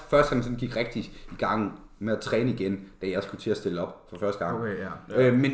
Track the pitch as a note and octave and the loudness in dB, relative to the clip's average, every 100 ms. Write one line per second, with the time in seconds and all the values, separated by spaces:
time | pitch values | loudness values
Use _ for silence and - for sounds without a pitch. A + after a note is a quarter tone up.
0 | - D3 D3 B2+ A#2+ A#2+ B2 A2+ A#2+ A#2 | 2 4 4 2 0 -4 -4 -2 -2 -4
1 | - - - - G2+ A2 G2+ - - - | -8 -10 -12 -2 0 2 0 -4 -18 -8
2 | G#2 G#2+ - A2+ B2 - F#2+ G2 - - | -2 -2 0 2 2 0 0 -2 -6 -8
3 | F#2+ F2+ F#2+ - A2+ G#2 G2 F2 F#2 - | -2 -2 -2 -6 -2 0 0 -2 -4 -8
4 | - F2+ G2+ G2+ E2+ F2 A2+ F#2 F#2 - | -14 -4 -2 -2 -2 -2 -4 -4 -8 -10
5 | - G#2+ B2+ B2 C#3 | -2 4 6 6 4